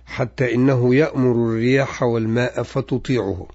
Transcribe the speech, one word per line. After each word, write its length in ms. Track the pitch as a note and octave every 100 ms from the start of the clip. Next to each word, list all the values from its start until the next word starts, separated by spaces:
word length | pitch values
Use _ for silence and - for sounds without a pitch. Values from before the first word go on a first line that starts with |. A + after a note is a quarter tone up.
| -
حتى 480 | - B2 - B2
إنه 420 | A#2 C3 C3 B2 B2+
يأمر 360 | D#3 C3 B2+
الرياح 720 | A#2 A#2 A2+ A#2+ C3+ C3+ -
والماء 600 | B2 A#2 A2 A#2 B2 -
فتطيعه؟" 840 | A#2 C3+ B2+ B2+ - B2 G2 F#2 -